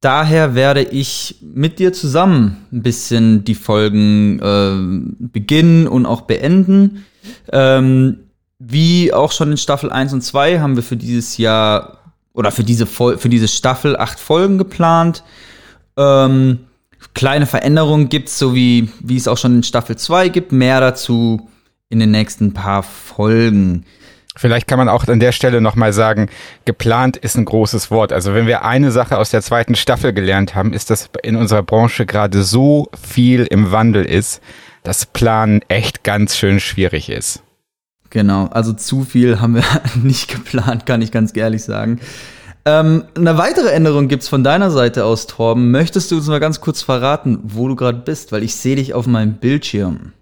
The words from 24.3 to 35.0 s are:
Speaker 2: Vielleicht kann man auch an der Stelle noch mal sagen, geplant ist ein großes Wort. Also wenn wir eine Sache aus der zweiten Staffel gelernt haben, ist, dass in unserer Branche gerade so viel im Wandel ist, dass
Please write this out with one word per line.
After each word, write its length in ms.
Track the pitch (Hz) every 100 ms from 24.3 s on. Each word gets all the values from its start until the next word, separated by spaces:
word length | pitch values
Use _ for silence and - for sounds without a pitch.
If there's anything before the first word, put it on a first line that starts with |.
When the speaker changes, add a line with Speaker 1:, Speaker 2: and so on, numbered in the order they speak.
| -
Speaker 2:
Vielleicht 300 | 120 117 -
kann 100 | 127
man 120 | 127
auch 180 | 120 -
an 140 | 117
der 100 | 120
Stelle 300 | 117 131 120
noch 140 | 110 107
mal 180 | 110
sagen, 340 | 104 110 107 101 - - - -
geplant 500 | 117 113 117 127 -
ist 220 | 117 -
ein 80 | 110
großes 440 | 110 107 113 -
Wort. 220 | 113 104
Also 220 | 76 92
wenn 140 | 101 117
wir 180 | 120 -
eine 260 | 123 139
Sache 260 | 120 120 107
aus 120 | 110
der 120 | 110
zweiten 340 | - 120 - 113
Staffel 360 | - 120 143
gelernt 440 | 101 95 98 98 -
haben, 180 | 104
ist, 160 | - -
dass 200 | 110 - -
in 140 | - 113
unserer 260 | 113 107
Branche 420 | 95 110 117 - 107
gerade 380 | 104 104 98
so 460 | 95 110 139 147 143 -
viel 440 | - - 123 127 120
im 260 | 101 101
Wandel 320 | 101 113 104
ist, 380 | 90 87 107 - - - - _
dass 220 | - -